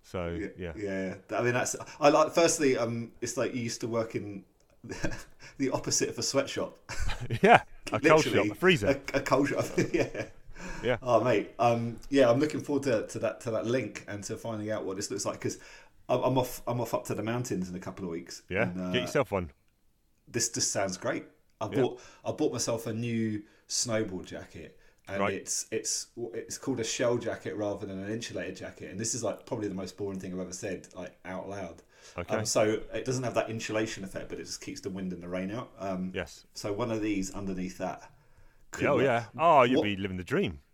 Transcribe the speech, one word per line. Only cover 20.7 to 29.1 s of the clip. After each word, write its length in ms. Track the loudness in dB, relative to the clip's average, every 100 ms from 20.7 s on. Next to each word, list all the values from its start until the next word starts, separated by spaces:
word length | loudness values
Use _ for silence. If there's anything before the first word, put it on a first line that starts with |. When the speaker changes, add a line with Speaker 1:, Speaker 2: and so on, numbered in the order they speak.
Speaker 2:
sounds 240 | 0 -2 -2
great. 280 | -4 -4 -8 _ _ _
I 60 | -2
Speaker 1:
Yeah. 120 | 2
Speaker 2:
bought, 180 | 0 -2 -18 -8
I 80 | -8
bought 200 | 0 0
myself 340 | 2 -2 -2 -2
a 60 |
new 500 | -4 -2 0 0 -2 -8 _ _
snowboard 560 | -4 0 0 0 -6 -10
jacket, 520 | -12 -12 -16 -16 -20 -20 _ -8
and 120 | 0
Speaker 1:
Right. 140 | 0
Speaker 2:
it's, 320 | -2 -4 -6 -2
it's, 360 | -4 -2 -4 -6 -10 -8
it's 220 | -8 -10 -8
called 240 | -4 -2
a 40 |
shell 340 | -2 0 2 2
jacket 360 | -2 -6 -6 -4
rather 280 | -2 -4 -6
than 160 | -8
an 80 | -6
insulated 460 | -6 -6 -6 -6 -8
jacket. 340 | -12 -12 -12
And 80 | -6
this 160 | -4